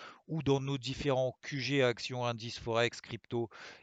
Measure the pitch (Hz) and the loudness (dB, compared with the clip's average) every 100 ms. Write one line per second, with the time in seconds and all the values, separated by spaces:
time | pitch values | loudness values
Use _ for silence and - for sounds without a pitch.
0 | - - - 160 135 139 135 139 120 135 | -16 -18 -6 -2 2 2 2 -4 -4 -2
1 | 143 127 131 - - 143 123 143 127 110 | 2 2 2 -2 -8 -4 0 4 4 2
2 | - 127 120 117 117 - - 113 120 - | -4 -2 -2 -2 -6 -6 0 4 4 0
3 | - - - 117 113 - - - | -10 -12 -4 -2 -2 -6 -16 -18